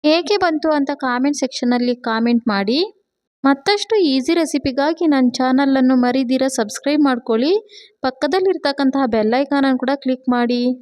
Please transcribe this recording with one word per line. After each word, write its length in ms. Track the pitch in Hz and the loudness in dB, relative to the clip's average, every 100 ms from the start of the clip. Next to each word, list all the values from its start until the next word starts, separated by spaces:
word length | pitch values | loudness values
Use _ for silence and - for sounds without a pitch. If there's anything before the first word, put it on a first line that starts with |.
| 302 | 2
ಹೇಗೆ 300 | 320 349 415 359 | 0 0 0 0
ಬಂತು 240 | 311 311 302 | 0 0 0
ಅಂತ 140 | 277 285 262 | -2 -4 -4
ಕಾಮೆಂಟ್ 340 | 247 269 285 | -2 -2 -2
ಸೆಕ್ಷನಲ್ಲಿ 520 | 254 - 240 247 240 247 247 | -4 -4 -2 0 0 -4 -4
ಕಾಮೆಂಟ್ 360 | 226 233 240 226 | -2 0 0 0
ಮಾಡಿ. 260 | 202 196 262 403 _ _ _ _ _ | -2 0 -2 -2 _ _ _ _ _
ಮತ್ತಷ್ಟು 520 | 269 277 277 403 - 440 339 | 0 0 0 -2 0 0 2
ಈಸಿ 200 | 262 247 339 | 0 0 0
ರೆಸಿಪಿಗಾಗಿ 640 | 311 294 277 254 285 330 339 | 0 -2 -4 -2 -2 0 0
ನನ್ನ 160 | 277 254 247 | 2 2 0
ಚಾನಲನ್ನು 580 | 254 262 277 269 254 262 | 0 2 2 2 4 2
ಮರಿದಿರ 420 | 247 254 247 262 262 262 | 2 0 0 0 0 -2
ಸಬ್ಸ್ಕ್ರೈಬ್ 460 | 214 - - 302 285 | -6 -4 -2 2 2
ಮಾಡ್ಕೊಳ್ಳಿ. 440 | 247 - 226 269 403 - - - _ 262 | 0 -2 -2 0 -2 -4 -20 -20 _ -6
ಪಕ್ಕದಲ್ಲಿರ್ತಕ್ಕಂತಹ 1000 | - 302 370 381 359 285 277 269 269 262 220 | -4 -2 0 0 0 -2 0 0 2 0 0
ಬೆಲ್ 200 | 214 240 | 0 0
ಐಕಾನನ್ನು 400 | 277 285 269 254 | 0 0 0 0
ಕೂಡ 100 | 254 277 | 0 -2
ಕ್ಲಿಕ್ 240 | 262 254 254 247 | -2 -4 -2 0
ಮಾಡಿ. 280 | 240 240 247 254 | 0 0 0 -4